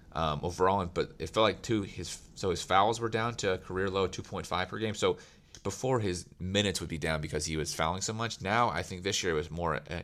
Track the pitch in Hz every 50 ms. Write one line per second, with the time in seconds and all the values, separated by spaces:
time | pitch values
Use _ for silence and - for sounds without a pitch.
0 | - - - - 80 80 76 73 - 87 87 - 92 92 98 101 92 85 - 87
1 | 76 - - - - 87 - 107 113 107 92 - - - 117 107 98 95 - -
2 | 90 - - - - - - - - 98 87 80 - - 90 95 98 107 117 117
3 | 117 113 110 113 113 120 117 - - 101 92 92 - - 90 92 95 98 92 98
4 | 95 90 95 - 92 - - 92 85 - 87 87 92 92 - 104 110 110 104 -
5 | - 95 90 - - - - - - - - - - 98 - - - 127 131 123
6 | 107 101 90 87 82 - - - 82 92 95 101 104 101 90 - 90 80 82 78
7 | 73 80 80 78 76 76 - 78 76 82 80 78 76 73 - - 82 80 90 92
8 | 98 - 110 110 113 113 110 - - 95 104 117 120 117 78 80 92 - 95 90
9 | 90 98 92 - - 92 82 76 78 82 78 85 85 82 78 62 - - - 85